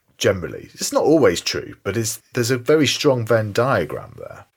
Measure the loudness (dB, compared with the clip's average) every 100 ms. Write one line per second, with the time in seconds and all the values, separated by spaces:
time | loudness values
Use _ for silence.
0 | _ _ 0 0 -4 -12 -16 -10 -4 0
1 | 4 4 4 2 -4 -6 -8 -10 -6 -4
2 | -4 -8 _ -4 -2 -2 2 2 2 2
3 | 2 2 2 0 2 0 0 0 -2 -8
4 | -12 -18 -18 -18 -20